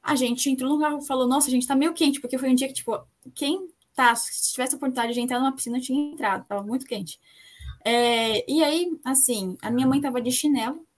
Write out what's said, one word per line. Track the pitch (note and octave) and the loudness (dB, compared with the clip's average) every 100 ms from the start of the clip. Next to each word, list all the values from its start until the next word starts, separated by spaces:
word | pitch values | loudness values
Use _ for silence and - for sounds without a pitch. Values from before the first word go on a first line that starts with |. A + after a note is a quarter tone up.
A | - C#4+ | 0 0
gente | B3 A#3+ C#4 | 2 0 0
entrou | B3+ C4 | 0 0
no | D4+ | 2
carro | D4+ D4 | 0 -2
e | C#4+ | -2
falou, | C4 B3 | 0 2
"Nossa, | C4+ C4+ | 4 4
a | |
gente | B3+ B3 | 2 2
tá | C4+ | 2
meio | D#4 | 2
quente", | E4 D4 C#4 | 2 2 2
porque | A#3+ B3+ | -4 -2
foi | C4 | 2
um | B3+ | 2
dia | C4+ | 2
que, | |
tipo, | C4 - G#3+ - _ B3+ - | -4 -6 -6 -8 _ -18 -6
quem | C#4+ F#4 F#4 _ _ | -2 -2 -6 _ _
tá, | - B3 A#3+ | 4 4 4
se | - - - | -4 -4 -4
tivesse | - B3+ | -2 -4
a | C4 | -2
oportunidade | C4+ B3 A#3 | -2 -2 -2
de | A#3+ | -2
entrar | B3 B3 | -2 0
numa | C4+ | 0
piscina, | C4 A#3+ B3 | -2 -4 -4
tinha | B3+ C4 D4 | -2 -2 -2
entrado, | D4+ A3 F#3+ - | -4 -2 -2 -4
tava | G3+ | -6
muito | G3+ B3+ B3+ | -4 -6 -4
quente. | G#3+ E3+ - _ _ - - - - | -8 -8 -14 _ _ -20 -16 -16 -6
É, | A3+ A#3+ A#3+ A#3 A3+ G#3+ - | 0 2 4 2 0 -2 0
e | D4+ | 2
aí, | D4 D#4+ F4+ D#4+ | 2 2 -2 -4
assim, | B3+ C4 - A3+ F#3+ F#3 | 0 2 2 0 -4 -6
a | G#3+ | -4
minha | A#3+ C4 | 0 2
mãe | C#4 | 2
tava | C#4+ B3 | 0 -2
de | A#3 | -2
chinelo | B3+ D4+ C4+ A3+ D#4+ - | 0 2 2 0 -6 -14